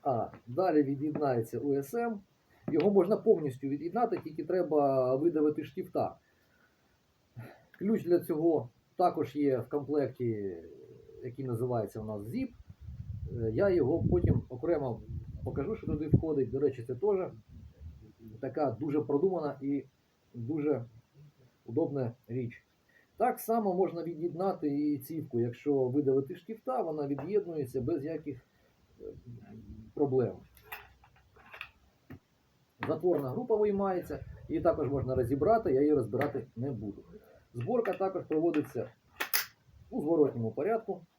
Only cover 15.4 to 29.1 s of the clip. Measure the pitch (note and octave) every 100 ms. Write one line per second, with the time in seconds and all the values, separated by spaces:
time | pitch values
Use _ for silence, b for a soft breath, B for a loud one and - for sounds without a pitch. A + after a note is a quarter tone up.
15.4 | - F3+ C3+ - D3 D3+ D3+ - D#3+ C#3+
16.4 | - C3 D3 - A#2 B2 G#3 F#3+ E3 A2+
17.4 | - - - - - - - - A2+ -
18.4 | C3+ B2+ C#3+ A2+ D3+ D3 - C#3+ F#3+ F3+
19.4 | D3 C#3 C#3 C#3+ - _ _ _ _ B2
20.4 | A2+ D#3+ C#3+ C3 A#2 - _ - - _
21.4 | _ _ - A#2 D#3 C#3 A#2+ - - B2
22.4 | A#2+ - _ _ b b b _ - -
23.4 | - A3+ G3+ F3+ F3+ E3+ D#3+ D#3+ E3+ D#3+
24.4 | G3 F#3 D3+ C#3+ D3 C#3+ - D#3+ - A#2
25.4 | A#2+ A#2+ D3 C#3 B2+ C3+ C#3 C3+ C3+ -
26.4 | - A3 - B3+ F3 D3+ C#3 C#3+ E3 G#3
27.4 | F3 D#3 B2+ C3+ A#2+ E3 C#3+ D#3+ D3+ B2
28.4 | _ b b _ _ _ A2